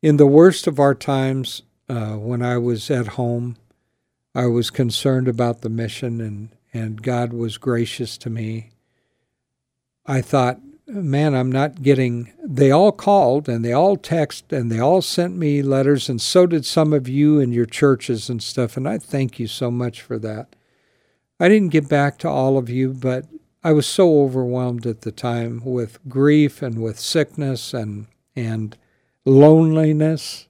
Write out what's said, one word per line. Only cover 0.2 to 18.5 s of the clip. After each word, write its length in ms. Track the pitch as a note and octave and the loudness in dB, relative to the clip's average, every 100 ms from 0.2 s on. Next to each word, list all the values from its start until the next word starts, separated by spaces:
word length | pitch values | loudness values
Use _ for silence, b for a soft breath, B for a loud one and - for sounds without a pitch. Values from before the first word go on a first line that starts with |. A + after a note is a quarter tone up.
| C#3+ | 8
worst 400 | D3 F3+ - - | 8 8 6 -4
of 140 | C#3+ | 2
our 140 | C#3 | 2
times, 680 | C3+ - C3+ C3+ C3+ C3 - _ _ _ | 0 -2 -2 -2 -4 -8 -12 _ _ _
uh, 280 | B2 G#2+ | -8 -6
when 260 | G#2+ A2 A#2+ | -8 -6 -4
I 160 | B2 B2 | -2 -2
was 340 | A#2+ A2+ - | -2 -4 -4
at 180 | C3+ A2 | -4 -4
home, 480 | - A#2+ A#2+ B2 A#2 _ _ _ _ _ _ _ | -6 -4 -4 -6 -12 _ _ _ _ _ _ _
I 120 | - B2+ | -4 0
was 240 | A#2 A2+ | 0 -2
concerned 580 | - B2 A2+ C#3 C3 B2+ | -2 -4 -2 -2 0 -2
about 320 | A#2 A#2+ A#2 | -2 -4 -4
the 80 | A2+ | -6
mission, 540 | A2+ A2+ - B2 A#2 | -6 -8 -8 -8 -8
and, 260 | A2 G2+ A2 _ _ | -10 -12 -16 _ _
and 300 | A#2 A2 G#2+ | -10 -10 -8
God 320 | B2 A#2+ A#2+ | -6 -4 -4
was 240 | A#2+ A#2 G#2+ | -6 -8 -6
gracious 580 | - A#2 A#2 - A#2 - | -4 -2 -4 -6 -10 -10
to 120 | B2 | -10
me. 400 | A2+ A2 A2+ A2 _ _ _ _ _ _ _ _ _ _ _ _ _ - | -8 -8 -10 -12 _ _ _ _ _ _ _ _ _ _ _ _ _ -4
I 140 | C3+ | -4
thought, 400 | B2 C#3 B2 B2+ - - - | 0 0 0 -2 -14 -20 -14
"Man, 440 | G#3 E3 C#3 D3+ | -8 -4 0 0
I'm 200 | C3 B2+ | 0 -2
not 280 | C3 D3 C3 | -2 -4 -2
getting," 520 | C3+ C3+ B2+ A#2+ A#2+ _ | 2 2 2 -4 -10 _
they 280 | D#4 C3 C#3 | -10 2 4
all 180 | D3 G3+ | 6 4
called, 580 | G3 - G3+ C3+ C#3 D3 | 2 2 4 4 0 -2
and 160 | A#2 | -4
they 80 | A#2 | -2
all 240 | B2 F#3 G3+ | 2 2 0
text, 560 | - E3 D3 - _ | -2 -2 -2 -6 _
and 160 | D3 A#2 | -6 -4
they 120 | A2+ | 0
all 200 | B2+ F#3 | 2 2
sent 360 | F3 - F3 F3+ | 0 -4 -4 -2
me 260 | D#3 C#3+ | -2 0
letters, 460 | C#3 C3+ C3+ C#3 - | 0 0 2 0 0
and 120 | A#2+ | -6
so 240 | - F3+ | 0 4
did 220 | F3+ E3 - | 4 2 -2
some 260 | - D#3 | 0 2
of 160 | D3 B2+ | 0 -2
you 300 | C3+ D3 D3+ | 0 4 4
and 160 | B2+ | 2
your 120 | A#2 A#2 | 0 -4
churches 640 | - D3 B2+ - A2+ - | 2 2 2 -2 -6 -6
and 140 | A#2+ | -10
stuff, 340 | - | -8